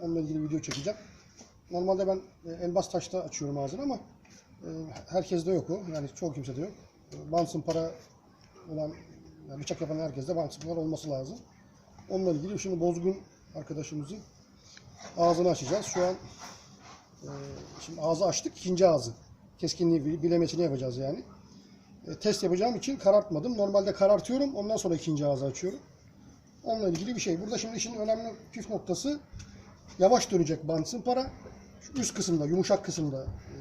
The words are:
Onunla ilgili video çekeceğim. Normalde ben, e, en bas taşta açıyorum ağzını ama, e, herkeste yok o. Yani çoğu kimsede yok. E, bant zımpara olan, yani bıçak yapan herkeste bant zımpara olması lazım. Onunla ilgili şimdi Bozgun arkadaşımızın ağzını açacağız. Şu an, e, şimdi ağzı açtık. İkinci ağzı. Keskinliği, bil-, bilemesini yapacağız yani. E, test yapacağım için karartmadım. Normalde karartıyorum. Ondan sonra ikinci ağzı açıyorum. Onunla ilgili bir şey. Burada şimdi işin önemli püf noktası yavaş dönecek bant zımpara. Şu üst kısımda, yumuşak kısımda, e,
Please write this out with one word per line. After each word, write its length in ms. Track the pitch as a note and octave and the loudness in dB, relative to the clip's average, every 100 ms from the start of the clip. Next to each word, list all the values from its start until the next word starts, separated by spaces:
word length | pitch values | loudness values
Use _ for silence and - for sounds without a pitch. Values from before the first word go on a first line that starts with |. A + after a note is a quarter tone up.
Onunla 180 | E3+ E3 | -4 -2
ilgili 240 | D3+ D#3 | -2 -2
video 160 | D3+ D#3 | -2 -2
çekeceğim. 400 | - C3+ G3 G#3 - - - - - - - | -4 -6 -6 -6 -10 -20 -20 -20 -20 -20 -6
Normalde 360 | F3 F#3+ F#3+ F#3+ | -2 2 2 2
ben, 140 | F#3+ - - E3+ | 0 -4 -16 -12
e, 60 | |
en 240 | E3+ F3 F3+ | -6 0 0
bas 160 | - | 0
taşta 320 | F3 - F#3 | -2 -4 -6
açıyorum 340 | D#3 - C#3+ C#3+ | -4 -6 -4 -4
ağzını 240 | C#3 F#3+ | -4 -4
ama, 140 | C#3+ - | -4 -4
e, 720 | - - - - - - E3+ D#3+ D#3 A#2 - | -8 -20 -20 -20 -20 -16 -12 -10 -10 -12 -4
herkeste 460 | F3+ E3 F3 E3 | -2 0 0 2
yok 160 | F3 D#3 | 0 0
o. 120 | G3 F3 | -4 -4
Yani 160 | D#3 C#3+ - | -6 -6 -6
çoğu 180 | E3 | -6
kimsede 280 | C#3 B2+ B2+ | -6 -8 -6
yok. 100 | G3 - - _ - | -8 -10 -20 _ -18
E, 180 | D3 D3 | -14 -2
bant 180 | E3+ E3 | 0 0
zımpara 420 | D#3+ E3 E3 E3 - - - - - - - F3 | -2 -2 -2 -2 -8 -18 -20 -20 -20 -20 -20 -10
olan, 200 | D#3 D3+ E3 - - - - D3+ | -6 -6 -8 -18 -20 -20 -20 -14
yani 120 | C#3 | -10
bıçak 200 | C#3 E3 | -6 -4
yapan 180 | D3+ D#3 | -4 -4
herkeste 360 | D#3 C3+ C#3 E3 | -4 -4 -4 -2
bant 180 | D3 | -4
zımpara 260 | C#3+ D#3+ E3 | -6 -6 -2
olması 300 | D#3+ D#3 D#3 | -2 -4 -4
lazım. 280 | C3+ C3+ A#3+ - - - - - - - | -6 -6 -12 -16 -20 -20 -20 -20 -18 -4
Onunla 220 | F#3+ F#3 | 0 2
ilgili 280 | D3 F3+ G3+ | 0 -2 -4
şimdi 200 | F#3+ E3+ | -2 0
Bozgun 380 | F3 E3+ F3+ G3 - _ - D#3 | 2 2 0 -2 -6 _ -16 -12
arkadaşımızın 640 | D3 D3+ D3+ D3+ C#3+ G#3 - - - - - - - - - - | -10 -8 -6 -8 -8 -12 -16 -20 -20 -20 -20 -20 -20 -18 -6 4
ağzını 320 | E3+ E3 F3+ | 4 6 4
açacağız. 360 | D#3 C3 G3+ - | 2 0 -2 0
Şu 200 | F#3 F3+ | 2 2
an, 80 | F#3+ - - - - - - - - - - | 0 -8 -16 -18 -18 -20 -20 -20 -20 -20 -18
e, 60 | C#3+ C#3+ C#3 C#3 - - - | -14 -12 -12 -14 -14 -16 -12
şimdi 160 | E3 | -2
ağzı 240 | D#3 D#3+ F#3 | 2 4 2
açtık. 320 | - E4 - | 2 -2 -4
İkinci 300 | F#3 F3 F#3 | 0 6 8
ağzı. 240 | D3 A#2 - - - - - | 6 2 -10 -16 -20 -20 -6
Keskinliği, 480 | E3 - E3+ E3 D3 | -4 2 4 4 2
bil-, 180 | D#3+ | 0
bilemesini 380 | E3 E3+ E3 D#3+ | 2 4 4 2
yapacağız 360 | E3 C3 B2+ B2+ | 0 0 -4 -4
yani. 260 | C3+ A3 - - - - - - - - D#3+ | -4 -6 -8 -18 -20 -20 -20 -20 -20 -16 -12
E, 80 | D3+ | -2
test 240 | G#3 G3+ | 0 2
yapacağım 320 | F#3 F3+ A#3 A3 | 2 4 2 2
için 220 | C4 C4+ | -2 2
karartmadım. 600 | - D#4 - D#3 B3 A3 | 6 6 6 0 0 0
Normalde 360 | G3+ G3+ G3 | 4 4 4
karartıyorum. 600 | - G3 G3 - C4 C#4 G#3+ | 6 6 6 4 0 0 0
Ondan 220 | G#3 A3 | 0 0
sonra 180 | F3+ D#3+ | 2 0
ikinci 300 | E3 D3 C#3+ | 0 2 2
ağzı 200 | C3 C#3 | 2 0
açıyorum. 340 | - F3+ C4 - - - - - - - - | -2 -4 -6 -12 -20 -20 -20 -20 -20 -20 -10
Onunla 260 | - A3+ F#3+ | -4 0 2
ilgili 260 | D#3+ G#3 A3+ | 0 -2 -2
bir 60 | |
şey. 200 | G3+ E3+ | -2 -2
Burada 160 | G#3 A#3+ | -2 -4
şimdi 200 | A3+ A3+ | -4 -4
işin 180 | A3+ A3 | -6 -2
önemli 380 | G#3+ A3 A3+ - - | 0 0 -2 -10 -12
püf 180 | A#3 G3 | -12 -6
noktası 500 | G3 - F3 C#4 D4 - - - - - - - - | -6 -4 -2 -2 -4 -8 -16 -16 -18 -20 -20 -10 4
yavaş 320 | F#3+ A#3+ - | 6 6 6
dönecek 360 | F#3 D#3 D#3 D3+ | 4 4 0 0
bant 200 | D#3+ - | 0 -2
zımpara. 420 | A#3+ A#3+ B3 C4+ - - - - - | -2 0 2 0 -6 -16 -18 -20 -20
Şu 120 | - C4+ | -8 -4
üst 120 | G#3+ | -2
kısımda, 320 | G3 F#3 E3 D3 | -2 0 2 2
yumuşak 400 | F3+ F#3 G3 - | 2 4 2 2
kısımda, 380 | E3 D3 C3 | -2 -2 -4
e, 40 | - - - C#3 | -8 -10 -12 -14